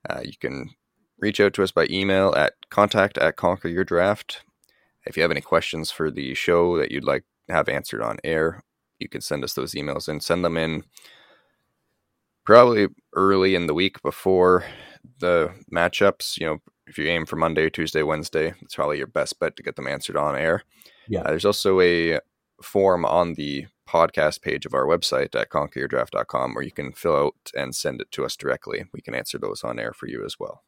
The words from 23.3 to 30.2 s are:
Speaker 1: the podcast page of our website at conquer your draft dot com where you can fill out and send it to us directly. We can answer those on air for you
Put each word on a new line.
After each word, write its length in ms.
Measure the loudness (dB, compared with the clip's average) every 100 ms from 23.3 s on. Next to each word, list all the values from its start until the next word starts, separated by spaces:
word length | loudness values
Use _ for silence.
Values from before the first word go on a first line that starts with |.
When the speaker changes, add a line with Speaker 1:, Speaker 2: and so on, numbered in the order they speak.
Speaker 1:
the 320 | -4 -6 -6 -10 _ -2
podcast 520 | 2 2 2 0 0
page 240 | -6 -6
of 80 | -4
our 140 | -2 0
website 480 | 0 0 -2 -2
at 160 | -4 -2
conquer 300 | -4 -4 -6
your 80 | -4
draft 240 | -4 -2
dot 160 | -4 -4
com 260 | -4 -4
where 80 | -6
you 60 | -8
can 220 | -8 -10
fill 240 | -4 0 2
out 180 | 0 _ -12
and 200 | -8 -6
send 260 | -6 -6 -8
it 100 | -12
to 120 | -8
us 120 | -8 -6
directly. 480 | -6 -6 -6 -10 -10
We 100 | -16
can 120 | -10
answer 220 | -8 -8 -8
those 240 | -8 -8
on 140 | -10 -8
air 140 | -10
for 140 | -10 -12
you 180 | -10